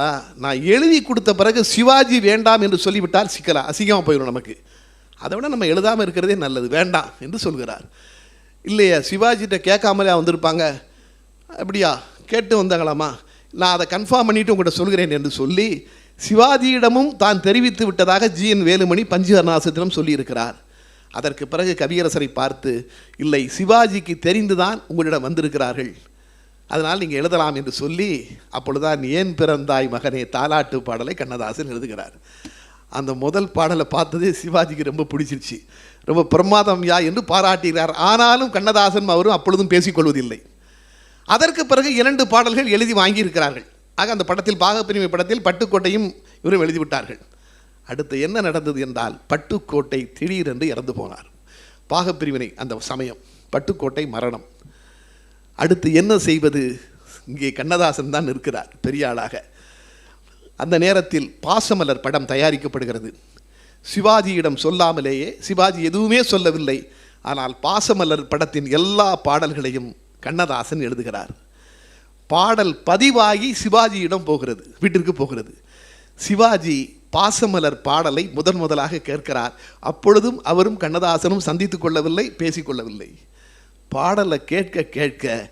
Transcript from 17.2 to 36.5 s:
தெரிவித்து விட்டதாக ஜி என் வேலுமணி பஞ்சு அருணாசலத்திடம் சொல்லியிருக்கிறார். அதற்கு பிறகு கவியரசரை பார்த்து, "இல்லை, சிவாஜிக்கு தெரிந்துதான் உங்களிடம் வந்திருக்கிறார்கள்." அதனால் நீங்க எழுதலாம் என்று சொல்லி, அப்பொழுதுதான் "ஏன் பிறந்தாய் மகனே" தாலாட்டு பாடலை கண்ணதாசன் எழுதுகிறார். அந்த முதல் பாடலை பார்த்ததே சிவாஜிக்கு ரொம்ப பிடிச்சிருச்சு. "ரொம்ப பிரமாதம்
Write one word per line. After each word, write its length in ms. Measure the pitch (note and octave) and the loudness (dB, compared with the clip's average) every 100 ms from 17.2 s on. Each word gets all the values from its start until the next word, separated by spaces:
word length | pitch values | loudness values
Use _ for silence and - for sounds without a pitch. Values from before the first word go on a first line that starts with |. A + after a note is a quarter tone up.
| G#3 G3 | 2 4
தெரிவித்து 440 | F#3+ A#3 B3 G3 | 2 4 2 2
விட்டதாக 440 | A3 F3 F#3 G3 A3+ | 0 2 4 4 2
ஜி 200 | E3+ G#3+ | 0 0
என் 160 | G#3 | 2
வேலுமணி 380 | E3+ F#3 F3+ F3 | 4 4 4 2
பஞ்சு 280 | A3+ F3+ F#3 G3 | 0 0 4 6
அருணாசலத்திடம் 580 | E3+ D#3+ E3+ D#3 F3+ | 6 2 0 -2 -2
சொல்லியிருக்கிறார். 600 | D#3+ D3+ C#3+ C3 A#2+ A#2 - _ _ _ _ _ | -2 -2 -2 -4 -6 -6 -8 _ _ _ _ _
அதற்கு 340 | - C#3+ C3+ C#3 | -8 -6 -6 -6
பிறகு 240 | E3 F#3 E3+ | -4 -2 -2
கவியரசரை 500 | D3 F3 E3 D#3 C#3 | -2 0 0 0 -4
பார்த்து, 580 | - C3+ C3+ C3+ A#2+ B2 - - - | -2 -4 -4 -4 -4 -6 -18 -20 -8
"இல்லை, 340 | D3+ C#3+ B2+ - | -2 0 -2 -2
சிவாஜிக்கு 560 | F#3+ A3+ A#3 G3 E3 E3 | 4 6 6 0 -6 -4
தெரிந்துதான் 600 | E3+ G#3 G#3 F#3 F#3 A3 - | 0 0 2 0 0 -4 -6
உங்களிடம் 340 | E3+ D#3+ D#3 | -4 0 -2
வந்திருக்கிறார்கள்." 680 | C3 D#3+ D#3 C#3+ B2 B2+ B2+ F2 - _ _ _ _ _ - | -2 -2 -2 -2 -4 -4 -10 -12 -20 _ _ _ _ _ -8
அதனால் 320 | D3+ D#3 F#3+ | -4 -2 -2
நீங்க 180 | E3+ C#3 | -4 -2
எழுதலாம் 380 | E3 E3+ D3+ | 0 0 0
என்று 180 | C#3 C3+ | -2 -6
சொல்லி, 540 | - C#3+ E3+ G3+ C#3+ G#2 - _ | -6 -6 -4 -2 -4 -8 -20 _
அப்பொழுதுதான் 540 | B2 C3+ C#3 D#3 D3+ | -10 -6 -2 -2 -2
"ஏன் 300 | C3 D#3+ F#3+ | -2 -2 -2
பிறந்தாய் 540 | D#3 D#3 D3 C#3+ C3+ C3 | 0 0 0 0 0 -2
மகனே" 400 | A#2+ C#3+ B2+ A#2+ | -4 -6 -6 -6
தாலாட்டு 520 | B2 D3 D3+ C#3 C3 | -4 0 0 -2 -4
பாடலை 340 | B2 A2+ B2+ | -6 -6 -6
கண்ணதாசன் 540 | - B2+ B2 G#2+ A2 C#3+ | -8 -8 -8 -8 -8 -10
எழுதுகிறார். 440 | A#2+ B2 G#2 F#2 - _ - - - - _ _ | -10 -12 -12 -16 -20 _ -20 -20 -20 -20 _ _
அந்த 260 | C3+ C3+ | -8 -6
முதல் 360 | B2+ C#3 F#3+ G3 | -4 -2 -2 -2
பாடலை 340 | D#3 D#3+ E3+ | 0 0 0
பார்த்ததே 440 | C#3+ D3+ D#3+ E3 F#3 | -2 -2 -2 -2 -2
சிவாஜிக்கு 560 | - F3 E3+ D#3 D3+ | -2 0 0 0 -2
ரொம்ப 180 | C#3+ D3+ | -4 -4
பிடிச்சிருச்சு. 640 | D3+ C#3+ C#3 C3+ - A2+ - - - - | -4 -4 -4 -8 -10 -16 -18 -20 -20 -10
"ரொம்ப 200 | - E3 | -2 0
பிரமாதம் 580 | E3+ D#3+ F#3+ | 4 4 6